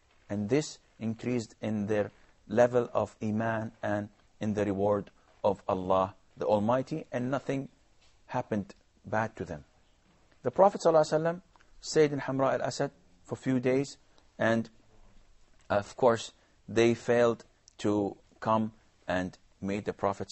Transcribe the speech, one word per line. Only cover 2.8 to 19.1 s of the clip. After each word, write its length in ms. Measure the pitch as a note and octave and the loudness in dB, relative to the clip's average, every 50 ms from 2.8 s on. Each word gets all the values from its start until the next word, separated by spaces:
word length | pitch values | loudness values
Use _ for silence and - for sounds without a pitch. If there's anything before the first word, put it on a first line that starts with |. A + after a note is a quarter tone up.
| A#2+ - - | 0 0 0
of 220 | A2 G#2+ - - - | -2 -2 -2 -4 -6
Iman 500 | A2+ G#2+ G#2+ G#2+ A2+ A2+ A2+ A2 A2 A2+ - _ | -4 -4 -2 -2 -2 -2 -2 -4 -6 -8 -10 _
and 260 | - G#2+ G#2 G#2 G#2 G#2+ - _ _ _ _ - | -6 -4 -4 -4 -4 -8 -12 _ _ _ _ -6
in 140 | G#2 G#2+ G2+ | -4 -2 0
the 100 | G#2+ G2+ | 0 0
reward 460 | G#2 F#2+ F#2+ G2+ G#2 G#2 G2+ F#2+ - - _ _ _ _ _ | 0 0 0 0 0 0 0 -2 -6 -14 _ _ _ _ _
of 200 | - G#2 F#2+ - - - | -2 -2 -2 -2 -2 -4
Allah 460 | G2+ F#2 F2+ F#2 F#2+ F#2+ F#2+ F#2+ - _ _ _ _ | -4 -2 0 0 2 2 2 0 -4 _ _ _ _
the 100 | - - | -4 0
Almighty, 600 | - G#2+ G#2 G2+ A2 B2 C3+ C3+ - D3 D#3+ - - | 0 2 2 2 2 0 0 -2 -4 -8 -10 -8 -8
and 180 | - B2 B2 B2+ | -8 -6 -4 -4
nothing 380 | C#3 C3 - - C#3 C3+ C3+ - _ _ _ _ _ _ _ _ _ _ _ | -6 -6 -4 -6 -6 -6 -8 -10 _ _ _ _ _ _ _ _ _ _ _
happened 480 | - - B2+ - - - G#2 F#2+ - - _ _ _ _ _ - | -8 -6 -6 -4 -4 -4 -4 -4 -6 -12 _ _ _ _ _ -10
bad 320 | - G#2+ G#2+ A2+ - - | -4 -4 -2 -2 -4 -6
to 80 | - F#2 | -8 -10
them. 200 | F2 D#2+ D2+ C#2 _ _ _ _ _ _ _ _ _ _ _ _ _ _ _ | -10 -10 -12 -14 _ _ _ _ _ _ _ _ _ _ _ _ _ _ _
The 80 | - - | -6 -2
Prophet 300 | - - F#3+ G3+ - - | 4 6 6 6 4 2
sallallahu 240 | - E3+ D#3+ D#3 D3+ - | 2 4 6 4 4 4
alaihi 100 | D#3 D#3 | 2 0
wasallam 200 | D#3+ E3 E3+ F3+ - _ _ - _ _ - - | 0 -2 -4 -6 -10 _ _ -20 _ _ -20 -16
stayed 320 | - - - D#3+ D3+ D3 | -8 0 4 4 4 4
in 80 | D3 C3+ | 2 -2
Hamra 340 | - - C3 C3+ C#3 C3 B2 | -4 -4 -2 0 0 2 0
al-Asad 360 | A#2+ - C3+ - - C#3+ C#3+ - _ _ _ _ _ | 0 -2 -4 -2 -2 -4 -4 -6 _ _ _ _ _
for 120 | _ - B2 | _ -10 -10
a 40 | - | -6
few 220 | - C3+ C3 B2+ | -2 -2 0 0
days, 380 | B2+ C3 C3 C3+ C#3+ - - - _ _ _ _ _ _ _ - | 2 2 2 2 0 -4 -8 -18 _ _ _ _ _ _ _ 0
and 300 | G#2+ A2 A2+ A2+ A2+ - - _ _ _ - - - - - - - - - _ _ _ _ _ _ - | 2 2 2 2 0 -4 -10 _ _ _ -20 -20 -20 -20 -20 -20 -20 -20 -20 _ _ _ _ _ _ -2
of 260 | F#2+ G2+ G2+ - - | 0 0 -2 -4 -2
course 360 | - C3+ A#2+ A2+ A2+ - - - _ _ _ _ _ _ - | 2 4 4 4 2 -2 -8 -16 _ _ _ _ _ _ -2
they 260 | G#2 A2+ A#2 A#2 A#2 | 2 4 4 4 4
failed 500 | A2+ - - A#2+ A#2+ A#2+ A#2 A2+ - - _ _ _ _ _ _ - | 2 0 0 2 4 4 2 2 -2 -8 _ _ _ _ _ _ -4
to 380 | - G#2+ G#2 G#2 G2+ F#2+ - - _ _ _ _ | -2 0 2 2 0 -2 -4 -10 _ _ _ _
come 320 | - A2+ A2 A2 A2 A2 - _ _ _ _ _ _ | -2 0 0 0 0 -2 -6 _ _ _ _ _ _
and 300 | - | -4